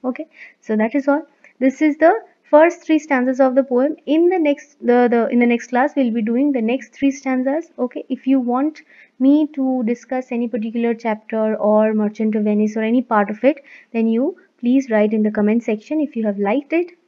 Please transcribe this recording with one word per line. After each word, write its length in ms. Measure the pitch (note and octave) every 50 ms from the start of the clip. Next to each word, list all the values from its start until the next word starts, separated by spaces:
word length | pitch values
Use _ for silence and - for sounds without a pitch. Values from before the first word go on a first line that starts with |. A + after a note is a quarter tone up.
| -
Okay, 220 | B3+ B3+ - D#4 _ _ - - - _ _
so 140 | _ - A3 G#3+
that 180 | G#3+ A3+ A3+
is 120 | C#4+ C4+ C#4+
all. 200 | C#4 D4+ D4+ _ _ _ _ - _ _
This 200 | B3 C4+ C4 -
is 180 | D#4 D#4 C#4+ D4+
the 140 | D#4 E4 G4 A4+ A4 - _ _ _
first 380 | _ - D4 D#4 E4+ F4 F4 -
three 140 | - D#4+ D#4
stanzas 420 | D4+ D#4 C#4+ B3+ B3 B3+ C4 B3
of 140 | C4+ C4 B3
the 100 | C4+ C4+
poem. 340 | C4+ B3+ A#3+ B3+ D4 D#4 - _ -
In 220 | C#4+ D#4+ E4+ F4
the 100 | F#4+ F#4
next, 380 | D#4+ D4 C#4+ C#4+ - _ _ _
the, 280 | A3+ A#3 A#3+ B3 B3 A#3+
the, 160 | A#3 A#3 A3+ -
in 80 | - A#3+
the 80 | A#3+
next 220 | A#3+ A#3+ A#3 - -
class, 260 | - A#3+ C4 D4 D4
we'll 140 | C#4+ C4+ A#3+
be 120 | A3 A#3+ A3
doing 300 | G#3+ A#3 B3 C#4 D4 C#4
the 80 | B3+
next 320 | A3 A3 A#3+ C4+ - - _
three 180 | - C#4 C#4
stanzas. 580 | C4+ C#4 - C4+ C4 B3+ B3+ C4+ C4+ D#4+ D#4+ - _ -
Okay, 260 | B3 A#3+ - D4 - _
if 160 | C4+ - -
you 140 | B3+ C4+ C4+
want 420 | B3 A#3 A#3+ B3+ C#4 D#4 D#4 - - _ - - - _ _ _
me 280 | B3+ C4+ C#4+ D4+ D#4 D4 D4+
to 300 | C#4 C4 C4 C4 B3+ A#3+
discuss 480 | G#3+ A#3+ A#3+ - _ C4 B3+ B3+ _
any 160 | B3 A#3 A#3+ B3
particular 480 | - A#3+ G#3+ A3+ G#3+ A#3+ A#3 A#3 A#3
chapter 600 | A3+ - A#3 G#3+ G#3+ _ _ - A3 A3 A3 A3
or 380 | - - G#3+ G#3+ G#3+ G#3+ A3 A3
Merchant 400 | G#3+ G#3+ G#3 G#3 - A3 A3 G#3+
of 120 | A3 G#3
Venice 300 | G#3+ G#3 G#3 G#3+ G#3+ G#3+
or 60 | A3
any 220 | A3 A3 A#3 B3+ B3
part 260 | _ A#3 G#3 G3+ G3
of 140 | G#3+ G#3 -
it, 200 | B3+ D#4 - - - - - - _ -
then 140 | A#3 A3+ A3+
you 300 | A3+ A3+ C4 D#4+ F#4+ - _ _ _ _
please 300 | - A#3+ B3+ C4+ C4 B3+
write 240 | A3 G#3+ G#3 G#3+ G#3+
in 80 | A3
the 100 | G#3+ G#3+
comment 300 | G#3 G#3+ G#3 G#3 G#3+ A#3+
section. 400 | A3+ - G#3+ G#3+ G#3+ - D4+ D#4
If 140 | D4+ C#4+ -
you 100 | A#3 A3
have 140 | G#3+ G3+ G3
liked 340 | G3+ G3 G#3+ C#4 C#4+ _ D#4+
it 200 | E4 F4 F4 - _ _